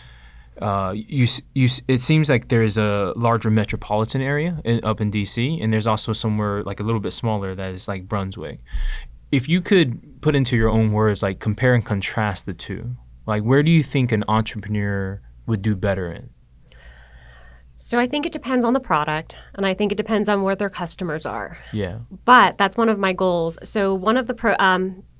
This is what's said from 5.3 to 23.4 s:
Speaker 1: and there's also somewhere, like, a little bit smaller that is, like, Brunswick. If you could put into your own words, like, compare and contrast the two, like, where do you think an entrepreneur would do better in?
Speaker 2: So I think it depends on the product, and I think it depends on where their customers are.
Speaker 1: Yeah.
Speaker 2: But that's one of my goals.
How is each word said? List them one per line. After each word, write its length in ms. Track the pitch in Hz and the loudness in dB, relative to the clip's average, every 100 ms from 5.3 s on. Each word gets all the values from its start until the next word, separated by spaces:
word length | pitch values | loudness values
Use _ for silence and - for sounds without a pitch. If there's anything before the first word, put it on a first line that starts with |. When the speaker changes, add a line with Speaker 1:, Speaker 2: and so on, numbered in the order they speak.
| - 123 160 | -2 -2 -2
Speaker 1:
and 140 | 110 110 | 0 0
there's 120 | 107 | 2
also 280 | 110 - 110 | 0 -2 -2
somewhere, 480 | 110 107 104 101 | 0 0 0 -2
like, 180 | 98 101 | -4 -4
a 20 | |
little 200 | 104 113 | -2 -2
bit 100 | 98 | -2
smaller 420 | - 117 107 98 95 | -2 -2 -2 -4 -6
that 200 | 95 92 | -8 -8
is, 120 | - | -6
like, 220 | 98 92 | -8 -4
Brunswick. 520 | 104 95 95 76 - - - - - - - - | -4 -4 -6 -10 -12 -8 -2 -2 -4 -8 -18 -4
If 160 | 139 127 | -2 0
you 120 | 175 | 0
could 640 | 175 196 143 113 - - | 2 2 2 -2 -10 -6
put 140 | 156 143 | 0 0
into 200 | 127 123 | 2 2
your 140 | 107 | 4
own 220 | 110 110 | 4 2
words, 280 | 107 110 101 | 4 2 2
like, 200 | 101 98 | -2 -2
compare 340 | 110 101 127 123 | -4 0 4 4
and 100 | 107 | 2
contrast 600 | 101 95 - 107 98 - | -2 -4 -2 -2 -2 -6
the 80 | 92 | -8
two, 420 | - 92 101 123 - - - | -8 -8 -8 -10 -14 -12 -4
like, 160 | 107 | 0
where 220 | 107 135 151 | 4 4 6
do 80 | |
you 100 | 165 | 4
think 300 | 143 139 123 | 4 0 2
an 100 | 107 104 | 2 2
entrepreneur 920 | 110 110 107 98 104 101 101 95 101 - - - | 2 0 -4 -4 -2 -2 -2 -4 -6 -12 -12 -4
would 160 | 110 | -2
do 120 | 104 101 | 0 0
better 380 | 101 98 87 | 0 -2 -4
in? 180 | 82 - - _ - - - - - - - - - - - - - | -8 -14 -20 _ -20 -20 -20 -20 -20 -20 -20 -20 -20 -20 -20 -20 -20
Speaker 2:
So 240 | - 240 | -4 0
I 80 | 247 | 0
think 180 | 294 330 | 0 -4
it 60 | |
depends 340 | 302 240 254 240 | -6 -2 0 2
on 80 | |
the 80 | 262 | 0
product, 560 | - 160 151 156 165 - - - | 0 0 0 -2 -6 -14 -16 -4
and 120 | 190 | -2
I 80 | 185 | 0
think 160 | 208 | 0
it 60 | 190 | -2
depends 320 | 208 220 208 | 0 0 2
on 140 | 202 | 0
where 120 | 190 196 | 0 0
their 160 | 202 | -4
customers 560 | - 175 - 180 156 147 | -6 -8 -6 -6 -6 -6
are. 320 | 107 101 165 - | -6 -8 -12 -8
Speaker 1:
Yeah. 260 | 110 95 107 117 185 - | -6 -4 -6 -12 -4 6
Speaker 2:
But 320 | 247 196 - | 8 8 4
that's 200 | 196 196 | 0 2
one 120 | 226 | 0
of 120 | 208 | 2
my 120 | 196 | 0
goals. 460 | 180 185 170 | 0 0 2